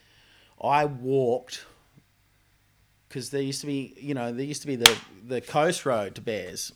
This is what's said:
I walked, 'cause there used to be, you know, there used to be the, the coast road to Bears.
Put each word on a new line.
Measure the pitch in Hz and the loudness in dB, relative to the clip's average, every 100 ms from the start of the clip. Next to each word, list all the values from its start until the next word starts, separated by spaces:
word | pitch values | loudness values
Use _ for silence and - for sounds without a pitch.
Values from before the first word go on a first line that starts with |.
| _ - - - - - | _ -20 -20 -20 -20 -4
I | 120 147 147 | 4 4 4
walked, | 131 127 135 123 127 - - - - _ - _ _ _ _ _ _ _ _ _ _ _ | 0 2 4 4 2 -2 -14 -16 -20 _ -20 _ _ _ _ _ _ _ _ _ _ _
'cause | 139 120 | -8 -4
there | 139 | -2
used | 135 135 | -2 -2
to | 147 | -2
be, | 139 123 - | -4 -4 -8
you | 139 | -4
know, | 139 120 | -2 -2
there | 120 139 | -2 -4
used | 143 | -4
to | 143 | -2
be | 127 | 4
the, | 117 107 - 95 117 | 4 4 -6 -18 -6
the | 123 | -6
coast | 117 151 160 170 139 | -2 2 2 2 0
road | 113 98 92 | 0 -2 -6
to | |
Bears. | 107 107 90 95 - | -6 -4 -6 -8 -10